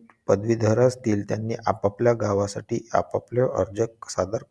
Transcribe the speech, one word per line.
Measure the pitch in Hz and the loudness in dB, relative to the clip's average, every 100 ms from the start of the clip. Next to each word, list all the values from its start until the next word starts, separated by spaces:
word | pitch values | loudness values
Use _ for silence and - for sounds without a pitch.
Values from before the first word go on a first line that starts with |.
| - _ - | -16 _ 0
पदवीधर | 98 110 113 107 113 | 0 2 2 2 4
असतील | 127 123 113 104 101 | 4 2 -2 -2 -2
त्यांनी | 107 110 113 - | -6 -4 -4 -2
आपापल्या | 95 101 - 120 | 0 -2 2 2
गावासाठी | 117 104 101 101 107 - 117 - | 2 0 0 -2 -6 -6 -6 0
आपापले | 104 - - - 117 | 0 0 -4 -4 -2
अर्ज | 131 - 92 101 113 - - | 0 0 -2 -2 -4 -4 -10
सादर | - 95 110 - | -4 -2 -4 -6